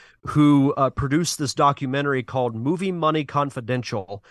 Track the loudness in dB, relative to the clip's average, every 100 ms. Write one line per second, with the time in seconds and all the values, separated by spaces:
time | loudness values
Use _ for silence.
0 | -20 _ -4 2 6 6 4 2 0 0
1 | -2 0 0 -4 -4 2 2 2 -2 -2
2 | 0 -2 -2 -2 -2 -2 -2 -2 -2 0
3 | 0 0 0 -2 -2 -4 -4 -4 -4 -6
4 | -6 -12 _